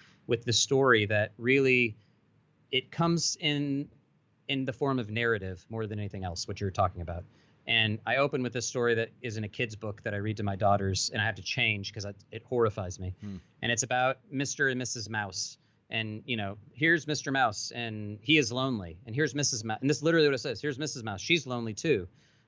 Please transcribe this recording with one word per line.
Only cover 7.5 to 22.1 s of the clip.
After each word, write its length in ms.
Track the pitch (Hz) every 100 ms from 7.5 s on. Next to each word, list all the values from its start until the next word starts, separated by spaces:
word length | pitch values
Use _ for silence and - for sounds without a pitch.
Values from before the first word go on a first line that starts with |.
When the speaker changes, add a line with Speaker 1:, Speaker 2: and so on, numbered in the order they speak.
| _ -
Speaker 1:
And 320 | 113 110 110 110
I 100 | 131
open 260 | 143 135
with 100 | 123
this 140 | 120 -
story 280 | 131 120
that 160 | 113 113 -
is 140 | 123 107
in 80 |
a 40 | 107
kid's 280 | - 117 104
book 260 | 110 101
that 100 | 113
I 20 | 101
read 220 | 107 107
to 40 |
my 140 | 101 98
daughters, 540 | 101 101 98 92 -
and 80 | 110
I 60 | 107
have 80 | 101
to 60 |
change 500 | - - 113 104 98
'cause 120 | 107
I, 100 | 101 101 _
it 100 | 113
horrifies 540 | - 123 110 107 95 92
me. 160 | 92 -
Speaker 2:
Hmm. 160 | 104 92 - _
Speaker 1:
And 80 | 120
it's 120 | 117
about 360 | 120 127 131 131 -
Mister 380 | 135 139 - 139
and 100 | 127
Missus 300 | 120 120 104
Mouse. 500 | 110 101 - - - _ _ -
And, 320 | 113 110 110
you 120 | - 113
know, 200 | 98 104 -
here's 340 | - 160 170 147
Mister 240 | 143 147
Mouse, 400 | 135 120 107 -
and 460 | 120 117 107 104 104
he 160 | - 156
is 120 | 113
lonely. 480 | 123 135 110 87 82 -
And 80 |
here's 200 | 120 151
Missus 280 | 143 135 113
Mouse. 160 | 110 110
And 100 | 135
this 80 | 147
is 40 |
literally 240 | 156 165 147
what 60 |
it 40 | 127
says. 220 | 147 110
"Here's 180 | 147 123
Missus 240 | 151 139
Mouse. 180 | 110 95
She's 260 | - 170 127
lonely 280 | 120 113
too." 340 | 107 165 110 85